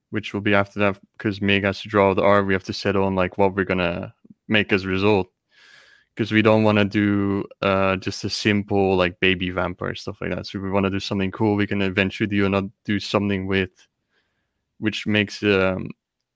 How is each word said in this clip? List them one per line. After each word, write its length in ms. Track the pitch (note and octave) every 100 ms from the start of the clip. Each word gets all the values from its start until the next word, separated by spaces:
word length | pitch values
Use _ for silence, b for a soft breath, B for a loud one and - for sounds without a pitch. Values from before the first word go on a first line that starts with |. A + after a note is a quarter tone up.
| _
which 200 | A2 -
will 100 | G2+
be 120 | G#2
after 240 | G2+ G2 G#2
that, 200 | G2+ F#2+ _ -
'cause 240 | A2 G2
Meg 220 | G2+ G2+
has 180 | G2 F#2+
to 80 | A2
draw 240 | G#2+ G2
the 80 | F#2+
art. 240 | F#2 G2+ G2
We 80 |
have 100 | F#2+ -
to 80 |
settle 320 | G#2 G#2 G2 G2
on, 100 | F#2+
like, 240 | F2+ -
what 160 | G2 F#2+
we're 100 | F2+
gonna 480 | F#2 F2 F2 G#2 - - - -
make 240 | A2 G2
as 140 | G2+ F#2+
a 40 |
result, 420 | F#2+ G2+ G2+ F#2 _ _ b b b b b b -
'cause 160 | G#2+
we 120 | G#2+
don't 200 | A2 A2
wanna 220 | G#2+ G#2 G2+
do, 580 | G#2 G#2 G2+ G2+ G2 - -
uh, 320 | G2 F#2+ F#2+ F#2+
just 280 | G2+ -
a 60 | G#2
simple, 680 | - A2 G#2 G2 G2+ F#2+ F#2+
like, 240 | F2+ F2
baby 300 | F#2 F#2 F2+
vampire, 460 | F2+ F2+ F2 F#2+ -
stuff 260 | - G2+
like 80 | F2+
that. 160 | F2+ -
So 140 | G2+
we 100 | F#2+
wanna 220 | G2 G2
do 80 | G2
something 320 | - G2+ F#2+
cool 240 | - A2 G2+
we 100 | G2+
can 160 | G2+
eventually 460 | F#2+ F#2+ F#2+ - A2
do 180 | G2+ G2
and 60 |
not 140 | G2 F#2+ -
do 160 | - G2+
something 480 | - G#2+ G2+ G2 F#2+
with, 400 | G2 F#2 _ _ _ _ _ _ _ _ _ _ -
which 300 | G#2+ G2+ -
makes, 340 | G#2+ G2+ -
um, 460 | G#2 G2 F#2+ F#2 - - _ _ _